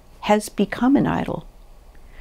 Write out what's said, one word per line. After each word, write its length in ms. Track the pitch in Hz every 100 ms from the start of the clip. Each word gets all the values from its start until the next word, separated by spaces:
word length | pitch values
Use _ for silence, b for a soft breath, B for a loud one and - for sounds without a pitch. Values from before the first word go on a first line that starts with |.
| - -
has 280 | - 214 -
become 460 | - 202 - 247 277
an 100 | -
idol. 400 | - - - - - - - - - B B